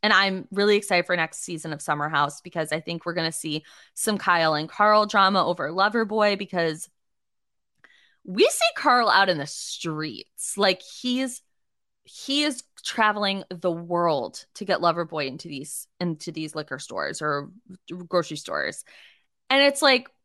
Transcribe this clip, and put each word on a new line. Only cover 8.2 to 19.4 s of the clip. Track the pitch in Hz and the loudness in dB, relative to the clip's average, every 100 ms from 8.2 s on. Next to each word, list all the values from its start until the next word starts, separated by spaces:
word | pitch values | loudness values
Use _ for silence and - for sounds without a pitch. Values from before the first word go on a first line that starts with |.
we | - 185 453 | -10 4 4
see | - 339 - | 6 0 2
Carl | 294 247 220 | 4 4 6
out | 190 196 | 4 4
in | 165 | 2
the | 143 | -4
streets. | - - - 170 156 156 107 - - - - | -10 -12 -8 -6 -6 -8 -10 -16 -12 -10 0
Like, | 202 190 | 0 0
he's, | - - 254 247 262 247 _ _ _ _ _ _ | -6 -8 -4 -2 -4 -8 _ _ _ _ _ _
he | _ - - 277 | _ -18 -4 0
is | 302 247 - - | 0 -4 -14 -14
traveling | - - 214 208 202 196 - | -10 2 2 2 -2 -4 -8
the | 175 180 | -4 -2
world | 170 170 175 170 147 117 - - | -2 -2 0 2 0 -2 -10 -20
to | - | -12
get | 196 180 | -2 2
Loverboy | 170 170 165 160 135 | 2 0 -4 -4 -6
into | 135 170 | -8 -12
these, | 143 147 - - _ | -12 -12 -14 -16 _
into | 175 156 - | -4 -4 -8
these | 160 156 156 | -8 -8 -8
liquor | 151 135 | -8 -10
stores | - 95 73 - | -8 -6 -6 -4
or | 151 143 143 185 _ 185 - 180 175 | -4 -4 -6 -18 _ -20 -16 -14 -2
grocery | 180 156 151 | -2 -2 -8
stores. | - 73 80 - - - - _ _ _ | -6 -4 -4 -6 -16 -20 -20 _ _ _